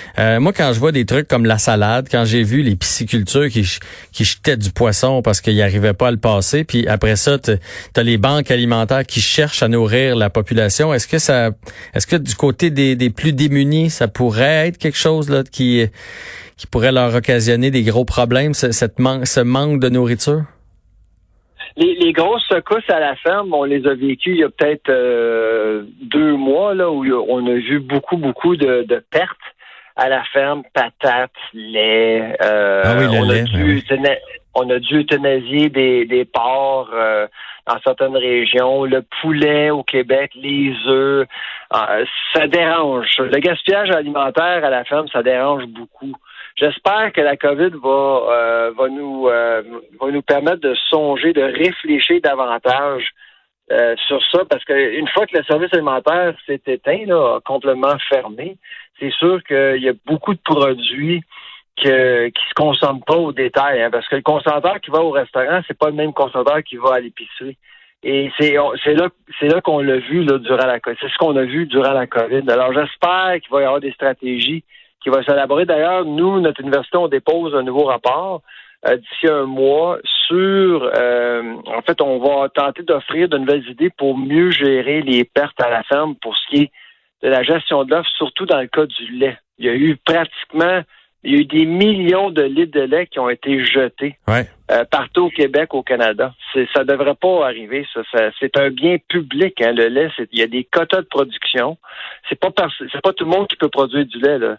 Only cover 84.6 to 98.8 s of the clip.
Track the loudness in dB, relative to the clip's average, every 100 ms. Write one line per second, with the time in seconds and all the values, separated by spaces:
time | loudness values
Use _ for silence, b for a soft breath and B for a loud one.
84.6 | 2 0 0 -2 0 0 2 0 -2 -2
85.6 | -2 -2 0 -2 -2 -6 -6 -6 0 2
86.6 | 0 b b b b _ 0 0 2 -2
87.6 | 0 -2 0 0 -2 -4 -6 -4 -2 -2
88.6 | 0 -2 -2 -4 -12 -2 -2 -4 _ -8
89.6 | -4 0 0 0 0 0 -2 -8 -6 0
90.6 | 0 0 -4 b b _ 0 2 2 2
91.6 | 2 4 2 2 2 2 2 0 0 0
92.6 | 0 0 0 0 -2 -4 -4 -4 -2 -2
93.6 | 0 0 0 -2 -8 -6 -2 0 -2 _
94.6 | -2 0 2 -2 0 0 0 2 0 2
95.6 | 0 -4 -2 0 0 0 -4 -6 -6 -4
96.6 | 0 0 0 0 0 0 2 2 0 -2
97.6 | -8 -8 -8 -10 -4 0 0 -2 -4 0
98.6 | 0 0